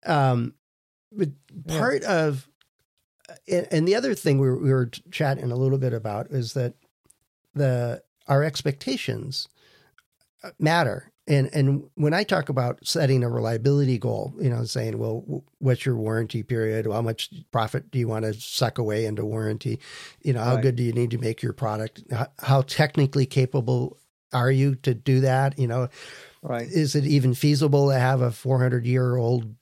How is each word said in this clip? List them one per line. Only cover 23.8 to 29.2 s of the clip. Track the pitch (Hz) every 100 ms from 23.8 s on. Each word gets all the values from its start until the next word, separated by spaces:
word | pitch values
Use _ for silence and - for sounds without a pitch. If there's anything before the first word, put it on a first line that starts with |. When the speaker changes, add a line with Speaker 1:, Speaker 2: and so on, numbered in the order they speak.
| 123 - _ _ _
Speaker 1:
are | 127 123
you | 135 139 127
to | -
do | 120 - 131
that?" | 131 131 139 139
You | 123
know, | 120 123 - - - - _
Speaker 2:
Right. | - 120 120
Speaker 1:
is | 175 147 147
it | 143
even | 143 131
feasible | 123 147 147 151 143 139
to | 131
have | 127 135
a | 123
four | 110 127 131
hundred-year-old | 127 123 117 127 127 123